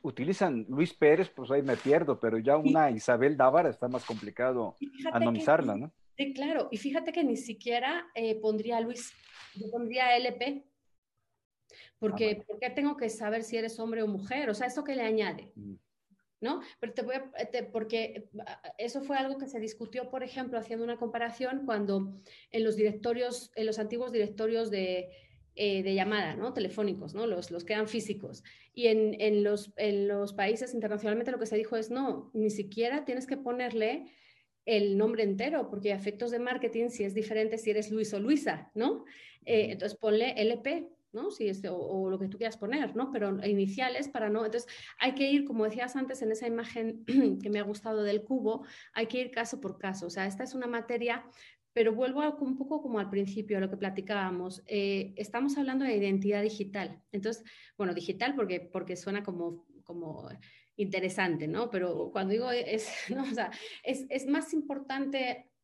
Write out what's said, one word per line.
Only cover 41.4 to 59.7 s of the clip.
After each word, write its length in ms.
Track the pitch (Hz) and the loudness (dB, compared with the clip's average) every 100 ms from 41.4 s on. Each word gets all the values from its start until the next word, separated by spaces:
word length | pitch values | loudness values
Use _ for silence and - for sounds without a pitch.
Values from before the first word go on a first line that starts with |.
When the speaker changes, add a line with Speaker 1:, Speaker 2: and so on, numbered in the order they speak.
| 208 | -2
Speaker 2:
es, 160 | 190 196 | -2 -4
o, 100 | 180 | -4
o 340 | - 190 190 | -4 -2 0
lo 80 | 190 | -2
que 120 | 190 | -4
tú 80 | 196 | -4
quieras 180 | 226 220 | -6 -4
poner, 400 | 202 285 269 220 | -2 -2 -2 -2
¿no? 160 | 262 | -2
Pero 320 | 254 202 196 202 | -2 -2 0 2
iniciales 640 | 202 196 226 254 247 285 | 2 2 0 -2 -2 -4
para 220 | 240 214 | -2 0
no, 160 | 214 214 | 0 0
entonces 260 | 233 233 - - - | -2 -4 -12 -14 -2
hay 160 | 262 | 0
que 160 | 269 277 | 2 4
ir, 140 | 285 | 4
como 220 | 277 226 214 | 2 0 0
decías 320 | 226 247 277 | 0 -4 -4
antes 240 | 262 262 | -4 -2
en 100 | 220 | -2
esa 160 | 214 233 | -2 -2
imagen 560 | 233 226 233 226 226 - | -4 -4 -4 -4 -4 2
<clears throat> 360 | 262 233 190 | 6 6 4
que 60 | 202 | 0
me 100 | 208 | -2
ha 40 | |
gustado 400 | 202 208 226 220 | -2 -4 -2 0
del 200 | 208 214 | 2 0
cubo, 400 | 214 262 214 226 - - - | 0 0 0 -2 -6 -18 -10
hay 140 | - 226 | -4 -2
que 120 | 254 | -2
ir 120 | 247 | -2
caso 280 | 226 226 247 | -2 -4 -4
por 180 | 190 202 | -8 -6
caso. 280 | 196 190 175 | -6 -4 -6
O 40 | |
sea, 160 | 190 190 | -4 -4
esta 180 | 196 254 | -4 -6
es 80 | |
una 140 | 269 247 | -6 -4
materia, 580 | 233 233 240 233 240 - - - - _ | -4 -2 -2 -2 -2 -6 -20 -20 -20 _
pero 200 | - 220 | 4 4
vuelvo 280 | 220 254 269 | 4 2 2
a, 80 | 302 294 | 0 0
un 160 | 262 262 | -2 -2
poco 260 | 277 302 | -2 -2
como 180 | 277 220 | 0 -2
al 100 | 196 | 0
principio, 480 | 196 196 208 214 202 | 0 0 -2 -2 0
a 20 | |
lo 80 | 190 | 0
que 60 | 196 | -2
platicábamos. 840 | 196 196 190 208 190 180 180 190 - | -4 -4 -2 0 0 -2 -4 -8 -4
Eh, 460 | 202 196 196 190 - | 0 0 0 -2 -8
estamos 400 | 208 233 277 277 | -6 -2 0 0
hablando 260 | 269 262 | 0 2
de 140 | 269 214 | 2 2
identidad 460 | 196 196 202 202 | 2 2 2 2
digital. 580 | 214 214 196 196 170 - _ | 0 -2 -6 -6 -6 -10 _
Entonces, 320 | 202 208 226 - - - - | -4 -4 -4 -10 -20 -14 -4
bueno, 160 | 190 | -2
digital 400 | 175 170 190 247 277 | -2 -2 0 0 2
porque, 260 | 202 180 | 0 -2
porque 340 | - 185 175 175 | -4 -6 -6 -6
suena 260 | - 202 | -4 -4
como, 440 | 202 175 170 170 - | -4 -4 -6 -8 -14